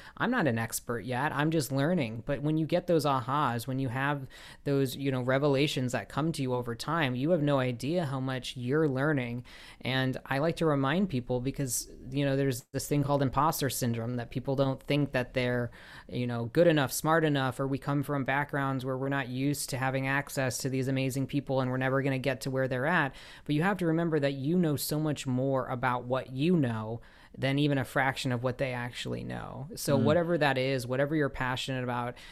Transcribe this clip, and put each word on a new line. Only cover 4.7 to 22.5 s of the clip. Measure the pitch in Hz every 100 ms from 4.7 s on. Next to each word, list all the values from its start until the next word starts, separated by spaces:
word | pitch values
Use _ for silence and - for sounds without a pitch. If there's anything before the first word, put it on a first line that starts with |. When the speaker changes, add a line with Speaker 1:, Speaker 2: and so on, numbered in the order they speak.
| 139 131 131
Speaker 1:
you | 139
know, | 127
revelations | 123 135 147 135 147 143 127
that | 120 101
come | - 160
to | 156
you | 131
over | 123 120
time, | 117 - 165 139
you | 123 151
have | 175
no | 143 139
idea | 127 120 131 180 143
how | 135
much | 131 131 - 127
you're | 120 151 156
learning. | 131 147 143 120 120 - - - -
And | 120 131 131 127
I | - 135
like | 165 -
to | 165
remind | 139 135 170 196
people | 123 120 127
because, | 127 135 135 - - - 139
you | 139
know, | 143
there's | 135 139 120 -
this | 135 -
thing | 147
called | 139 143
imposter | 135 135 156 - 135
syndrome | - 123 113 117 123
that | 117
people | 131 139 131
don't | 135 131
think | - 147 143
that | 127 123
they're, | 131 123 123 120 - - - -
you | 123 123
know, | 120 117
good | 156 175
enough, | 151 131
smart | - 156 165
enough, | 156 143 131 -
or | 135
we | 135
come | - 143
from | 135 143
backgrounds | 131 139 143 143 139 135 127
where | 127
we're | 135
not | 139 123
used | 127 139 147 -
to | 127
having | 131 131 135
access | 143 139 - 131 120
to | 135
these | 131 127
amazing | 131 135 135 131
people | 143 127 131
and | 127
we're | 127
never | 131 135
gonna | 135 131
get | 135 127
to | 139